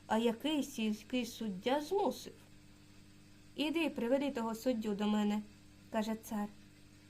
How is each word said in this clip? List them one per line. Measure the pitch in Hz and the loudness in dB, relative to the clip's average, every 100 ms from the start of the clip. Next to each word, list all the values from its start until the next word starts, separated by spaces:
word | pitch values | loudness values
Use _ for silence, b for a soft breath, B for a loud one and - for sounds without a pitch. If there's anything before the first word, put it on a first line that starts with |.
| - | 0
а | 220 | 2
якийсь | 233 226 294 311 262 | 4 2 0 0 0
сільський | - 214 208 - 254 233 | 0 0 -2 -2 -2 -2
суддя | - 226 185 240 285 | -4 -6 -2 0 0
змусив». | 294 403 320 254 - - - - - - - - - - - - - - | 2 0 2 -2 -8 -16 -20 -20 -20 -20 -20 -20 -20 -20 -20 -20 -12 -2
«Іди, | 302 320 311 | 0 2 0
приведи | - 233 269 285 | 0 2 2 2
того | 233 226 220 | 0 -2 0
суддю | 262 226 214 202 | 0 0 0 0
до | 208 | 2
мене», — | 214 208 214 208 - - - - | 4 4 2 -2 -12 -20 -20 -4
каже | 226 214 220 | -2 0 -4
цар. | - 208 208 - - - - - | -4 -4 -4 -8 -20 -20 -20 -20